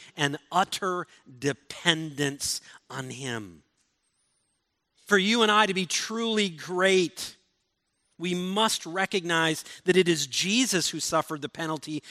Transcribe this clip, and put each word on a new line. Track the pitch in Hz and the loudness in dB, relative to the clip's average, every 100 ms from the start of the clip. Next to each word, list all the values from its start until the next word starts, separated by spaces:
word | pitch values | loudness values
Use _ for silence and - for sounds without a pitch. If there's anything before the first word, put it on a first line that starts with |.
| - - | -10 -2
and | 143 143 _ | -2 -2 _
utter | 175 196 - 190 180 160 - - 127 | 0 0 -2 -4 -4 -8 -14 -20 -6
dependence | 139 135 - - 170 160 160 135 143 139 - - - - - | -4 -4 -8 -2 2 2 0 -2 -2 -2 -6 -6 -10 -20 -14
on | 135 131 | -10 -10
him. | 123 135 117 101 80 _ _ _ _ _ _ _ _ _ _ _ _ _ _ - | -8 -6 -6 -8 -16 _ _ _ _ _ _ _ _ _ _ _ _ _ _ 2
For | 202 | 4
you | 190 240 | 4 4
and | 214 | 6
I | 214 214 | 6 4
to | |
be | 190 180 | 2 -2
truly | - - 226 226 220 202 | -2 -4 -4 -2 0 0
great, | 156 139 180 190 190 170 - - - _ _ _ _ _ _ _ - | -4 -6 0 4 4 2 -2 -14 -14 _ _ _ _ _ _ _ -8
we | 175 | -4
must | 180 180 202 220 - 170 | -2 -2 0 0 0 -4
recognize | 180 190 196 170 165 160 156 - - - | -4 -2 -2 0 2 2 0 -6 -4 2
that | 180 | 4
it | 175 | 4
is | 160 139 | 2 -2
Jesus | - 175 220 254 185 - | -2 0 2 2 0 -2
who | 160 | -4
suffered | - 160 - 156 | -2 -2 -2 -6
the | 139 | -8
penalty | - 160 156 156 151 - | -6 -6 -6 -6 -10 -10